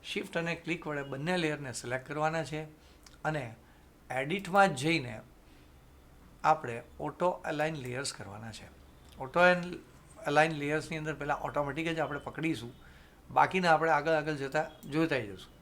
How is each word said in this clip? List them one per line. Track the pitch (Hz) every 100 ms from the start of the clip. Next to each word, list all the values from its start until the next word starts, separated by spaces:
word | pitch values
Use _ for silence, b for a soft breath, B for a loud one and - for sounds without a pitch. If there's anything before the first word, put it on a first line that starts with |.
શિફ્ટ | - - 196 175
અને | 165 165
ક્લિક | - 170 156
વડે | 147
બંને | 139 139 151 180
લેયરને | 160 147 139
સિલેક્ટ | 117 120 127 131
કરવાના | 147 156 160
છે | 135 151 156 - B B B B 151
અને | 156 123 113 b b b - -
એડિટમાં | 131 139 190 196 196 196 143
જઈને | 147 165 123 113 - - - B B B - - - - - -
આપણે | 147 156 123 117 - -
ઓટો | 147 147 180
અલાઇન | 185 - 151 151 160
લેયર્સ | 127 123 139
કરવાના | - 101 101 113
છે. | 104 - - - - - -
ઓટો | 131 170 180
એન-, | 180 175 175 - - - - -
અલાઇન | 147 160
લેયર્સની | 156 143 156 151 160
અંદર | 156
પહેલાં | 143 147 143
ઓટોમેટિક | 143 147 143 139 165
જ | 165
આપણે | 143 147
પકડીશું, | 135 120 160 135 120 120 B B B B -
બાકીના | 131 143 185 180
આપણે | 156 165
આગળ | 151 147
આગળ | 160 151
જતા | 151 139 151 160 - -
જોતા | 147 165 139
જઈશું. | 107 95 - -